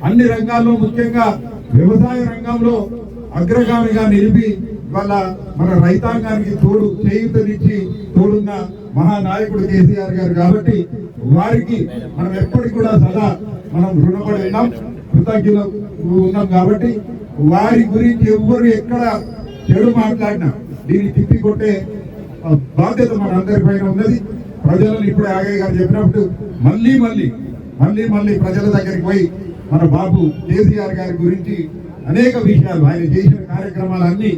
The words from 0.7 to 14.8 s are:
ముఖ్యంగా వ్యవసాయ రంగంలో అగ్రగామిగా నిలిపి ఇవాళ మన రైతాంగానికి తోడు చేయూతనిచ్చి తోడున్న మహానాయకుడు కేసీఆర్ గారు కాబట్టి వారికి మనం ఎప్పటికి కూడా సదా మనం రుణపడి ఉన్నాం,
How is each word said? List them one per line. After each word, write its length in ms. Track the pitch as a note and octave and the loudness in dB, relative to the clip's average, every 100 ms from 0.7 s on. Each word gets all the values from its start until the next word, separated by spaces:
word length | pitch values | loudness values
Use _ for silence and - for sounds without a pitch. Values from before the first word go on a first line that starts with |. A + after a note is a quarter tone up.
ముఖ్యంగా 680 | A3+ G#3+ A#3 A#3 A#3 A3+ - - - - | 2 0 0 -2 2 0 0 -8 -14 2
వ్యవసాయ 500 | A#2+ F3 A3+ A#3+ B3 | 4 6 4 2 0
రంగంలో 680 | A#3+ A3+ A#3 A#3 A#3 A#3 G3+ A#3 A3 - - | -4 -6 -6 0 0 0 -4 -10 -14 -14 -10
అగ్రగామిగా 760 | - F3 A#3+ A#3 A#3 A3+ G#3+ A3 | -4 0 0 2 0 0 0 2
నిలిపి 400 | G3+ G#3 A#3 A3 F#3+ - - - | 2 4 2 2 -4 -8 -12 -8
ఇవాళ 440 | E3 G3+ G3+ F#3+ F#3+ - - | -6 -2 -2 -2 -8 -12 -4
మన 280 | F3 F3+ | 0 4
రైతాంగానికి 680 | E3+ G3+ A#3 A#3 A3 G#3+ G3+ | 4 2 0 -4 -2 -4 -2
తోడు 460 | - F#3 G#3 G#3 F3+ - | 0 2 4 0 0 0
చేయూతనిచ్చి 840 | G3+ A3+ A3+ G#3 G#3 - G#3 F3+ E3+ - F3+ | 0 0 0 -2 0 0 0 -4 -8 -2 2
తోడున్న 340 | G3 G#3 G3+ G3+ - - - | 2 2 -2 -6 -10 -12 -8
మహానాయకుడు 680 | B2+ E3+ G3+ F#3 G3 G#3+ G3 | 0 2 2 -2 -2 -2 -2
కేసీఆర్ 520 | F#3 F#3 F3+ G3+ F#3+ | 0 4 4 4 -2
గారు 200 | F3+ F3+ | -2 -2
కాబట్టి 520 | E3+ F3 G#3 E3 F3+ E3+ - - - | 2 2 2 2 0 -2 -8 -12 -8
వారికి 640 | A#2 D#3 G#3+ A#3 - A3+ - A#3 - - | 2 2 4 0 0 -4 -4 -6 -10 -6
మనం 160 | F3 | -4
ఎప్పటికి 400 | F#3+ - B3 A#3 | -2 0 0 -2
కూడా 160 | G#3+ A3 | -2 2
సదా 460 | A3 - G#3+ G#3 - - - - | 4 4 2 0 -2 -8 -12 -6
మనం 340 | D#3 F#3 F3 E3+ | -2 0 2 2
రుణపడి 360 | F#3+ G#3 G3+ | 0 -2 -2
ఉన్నాం, 280 | F#3 G#3 A#3+ - | -2 -2 -2 -4